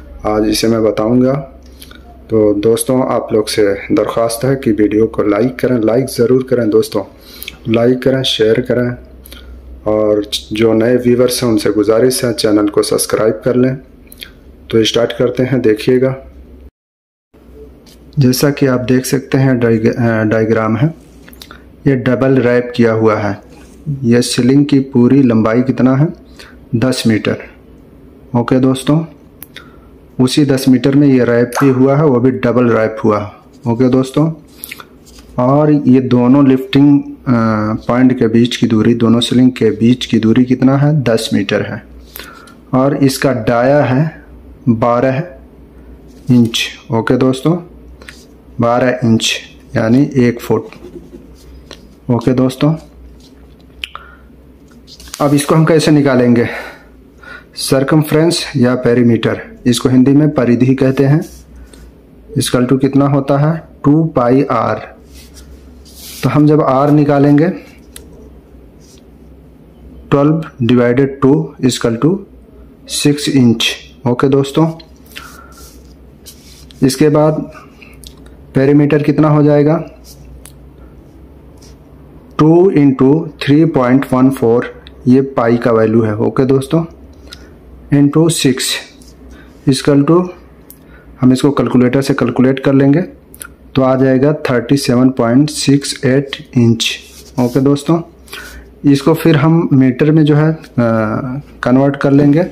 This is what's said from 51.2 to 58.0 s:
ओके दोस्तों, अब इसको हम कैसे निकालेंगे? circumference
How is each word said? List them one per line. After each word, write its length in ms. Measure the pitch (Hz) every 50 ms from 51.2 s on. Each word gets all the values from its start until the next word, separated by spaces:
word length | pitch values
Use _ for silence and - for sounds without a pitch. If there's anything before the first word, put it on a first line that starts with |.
| - - - - - - - - - - - - - - - - - -
ओके 220 | 123 117 - - 127
दोस्तों, 420 | 127 127 131 131 - 147 147 160 160 - - - - - - - - - - - - - - - - - - - - - - - - - - - - - - - - - - - - - - - - - - - - - - - -
अब 120 | 143 143 143
इसको 220 | 143 143 - 151
हम 100 | 160 160
कैसे 260 | 156 170 160 156 -
निकालेंगे? 560 | 151 147 135 139 131 123 123 120 120 120 117 120 - - - - - - - - - - - - - - - - - - - - -
circumference 920 | - - - - 156 147 151 160 156